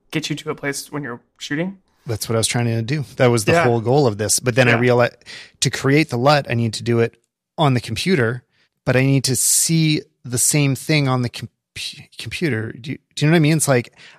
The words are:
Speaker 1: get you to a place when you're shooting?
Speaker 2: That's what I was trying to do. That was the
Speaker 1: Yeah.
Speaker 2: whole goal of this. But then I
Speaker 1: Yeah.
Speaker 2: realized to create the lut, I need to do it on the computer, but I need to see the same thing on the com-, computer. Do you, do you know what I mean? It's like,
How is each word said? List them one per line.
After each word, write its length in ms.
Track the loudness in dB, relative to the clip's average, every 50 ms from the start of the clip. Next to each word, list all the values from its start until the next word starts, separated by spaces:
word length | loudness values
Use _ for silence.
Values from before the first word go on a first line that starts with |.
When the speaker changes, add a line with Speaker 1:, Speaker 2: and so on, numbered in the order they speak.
| _ _
Speaker 1:
get 180 | -6 -6 -6 -6
you 60 | -8
to 140 | -8 -6 -8
a 60 | -10
place 360 | -6 -8 -8 -8 -8 -10 -12
when 100 | -12 -10 -10
you're 180 | -10 -12 -14 _ _ _ _
shooting? 400 | -10 -6 -6 -4 -4 -6 -8 -12 _ _ _ _ _ -8
Speaker 2:
That's 220 | -8 -6 -4 -2
what 60 | -2
I 20 | -2
was 80 | -2
trying 200 | -2 -2 -2 -2
to 180 | 0 -2 -2 -2
do. 200 | -4 -4 -6 -6 -8 -2
That 120 | 2 2 4
was 180 | 4 2 2
the 80 | 2 2
Speaker 1:
Yeah. 100 | 2 2
Speaker 2:
whole 180 | 2 0 0
goal 240 | 0 2 2 4 4
of 140 | 2 0 0
this. 200 | -2 -2 -2 -2
But 140 | -2 0 2
then 140 | 4 4 4
I 60 | 4
Speaker 1:
Yeah. 60 | 4
Speaker 2:
realized 360 | 4 4 4 4 2 2 -2 _ _ -20 -20 -20 -20 -20 _ _
to 100 | -4 -4
create 380 | -4 -2 0 2 2 2 2 0
the 80 | -2 0
lut, 260 | 2 4 4 4 2 0
I 60 | -2
need 180 | -2 -2 -2 -4
to 100 | -4 -2
do 160 | 0 2 2
it 200 | 2 0 -2 _ _ _ _ _ _ _ _ 0
on 160 | 2 2 2
the 80 | 0
computer, 600 | -2 -4 -8 -4 -2 0 0 2 0 0 -2 -6 -10 _ _ _ _ _ _ _ _
but 100 | 0 2
I 60 | 2
need 220 | 4 4 2 2 2
to 120 | 0 -2
see 680 | -2 0 0 0 0 0 0 2 2 2 2 0 -2 -4 -10 _ _ -12
the 140 | -8 -4 -2
same 380 | 0 0 2 2 2 0 0
thing 320 | -2 -2 0 0 0 2 0
on 160 | 0 -2 -2
the 60 | -4
com-, 200 | -6 -10 -14 -14 _ _ _ _ _ -14 -14 -14 -14 -16 -20 -20 _ -16
computer. 520 | -14 -12 -8 -6 -4 -2 -2 -4 -4 -8 -10
Do 180 | -12 -12 -12
you, 60 | -12 -12 _ _ _
do 100 | -2 2
you 60 | 2
know 20 | 4
what 40 | 4
I 20 |
mean? 180 | 4 2 2 2
It's 100 | 2 2
like, 240 | 2 2 0 -2 _ -20 -20 -20 -20